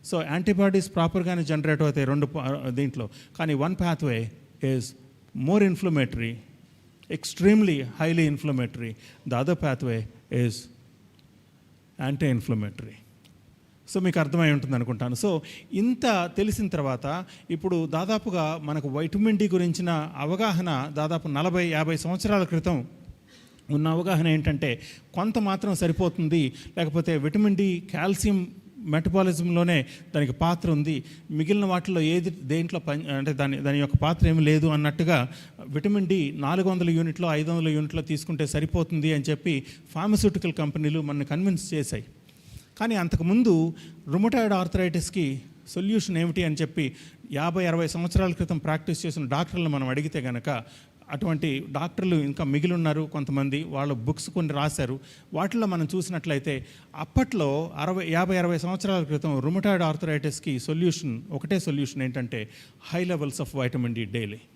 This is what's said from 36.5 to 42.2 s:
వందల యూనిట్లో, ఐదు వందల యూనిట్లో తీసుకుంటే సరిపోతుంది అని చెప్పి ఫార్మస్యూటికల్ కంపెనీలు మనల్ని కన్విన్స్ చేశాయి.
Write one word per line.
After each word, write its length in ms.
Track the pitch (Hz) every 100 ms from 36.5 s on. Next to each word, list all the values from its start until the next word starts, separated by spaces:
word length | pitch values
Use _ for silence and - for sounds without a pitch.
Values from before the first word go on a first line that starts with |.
| 180 190
వందల 200 | 180 170
యూనిట్లో, 380 | 165 165 156 170
ఐదు 220 | 151 156
వందల 180 | 170 160
యూనిట్లో 320 | 151 151 165
తీసుకుంటే 460 | 156 151 - 151 151
సరిపోతుంది 680 | 151 156 175 165 160 156
అని 100 | 151 139
చెప్పి 340 | 147 180 139 - - -
ఫార్మస్యూటికల్ 640 | 160 202 214 214 175 -
కంపెనీలు 480 | - 151 156 151 160
మనల్ని 240 | 147 143
కన్విన్స్ 480 | 143 151 196 175 -
చేశాయి. 320 | 156 135 110 - -